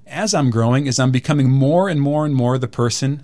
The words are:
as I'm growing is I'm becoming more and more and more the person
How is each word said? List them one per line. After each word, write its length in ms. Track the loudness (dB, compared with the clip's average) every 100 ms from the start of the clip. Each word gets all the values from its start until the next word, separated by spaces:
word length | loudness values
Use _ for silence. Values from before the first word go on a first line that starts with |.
| -14
as 260 | -8 -2
I'm 160 | 0 0
growing 380 | 0 2 0 0
is 100 | 0
I'm 140 | 0
becoming 400 | 0 0 0 2
more 360 | 2 2 2 0
and 140 | 0
more 240 | 0 0 0
and 80 |
more 240 | 0 0 0
the 100 | -4
person 540 | -2 -2 -2 -4 -4